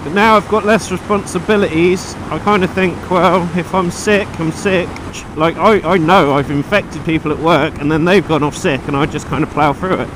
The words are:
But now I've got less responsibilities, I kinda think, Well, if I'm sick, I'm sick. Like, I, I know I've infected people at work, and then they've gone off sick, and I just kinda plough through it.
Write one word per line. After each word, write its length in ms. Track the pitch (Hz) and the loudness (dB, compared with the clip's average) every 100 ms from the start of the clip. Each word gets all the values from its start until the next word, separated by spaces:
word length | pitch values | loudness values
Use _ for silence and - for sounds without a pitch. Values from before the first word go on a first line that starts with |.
But 100 | 147 | -2
now 240 | 180 220 220 | 2 4 4
I've 100 | - | 4
got 180 | 214 | 0
less 260 | 190 214 - | 2 0 0
responsibilities, 1200 | 180 - 202 - 185 165 208 190 160 175 180 - - - | -8 -2 -2 -2 -6 0 2 2 2 2 2 -4 -12 -8
I 80 | 156 | -4
kinda 280 | 208 208 180 | 0 2 2
think, 280 | - 190 - - | 0 -2 -2 -2
Well, 380 | 180 175 185 170 170 | 2 4 2 0 -4
if 160 | 165 | -2
I'm 160 | 190 175 | -2 -2
sick, 360 | - - 208 202 - | -4 0 0 0 -4
I'm 120 | 160 | -6
sick. 360 | 151 202 190 175 - - - - | -4 -2 0 -2 -8 -12 -12 -12
Like, 220 | - 160 160 | -2 0 2
I, 240 | 185 208 | 4 4
I 160 | 156 190 | 2 2
know 360 | 156 190 147 | 4 4 4
I've 180 | 143 131 | 2 0
infected 520 | 143 139 202 - 156 | -2 0 -2 -2 -8
people 260 | 156 160 151 | -2 -2 -2
at 80 | 139 | -2
work, 400 | 156 165 151 - | 2 2 2 -2
and 120 | 147 | -2
then 140 | 156 | 0
they've 200 | 170 196 | 4 2
gone 180 | 156 156 | 2 0
off 120 | 147 | 0
sick, 260 | 139 185 135 - | -2 -2 -2 -2
and 80 | |
I 100 | 143 | -2
just 220 | 151 151 - | -2 -4 -6
kinda 200 | - 156 | -4 -4
plough 260 | - 147 | 0 0
through 220 | 135 185 | 0 -2
it. 140 | 190 - | -2 -4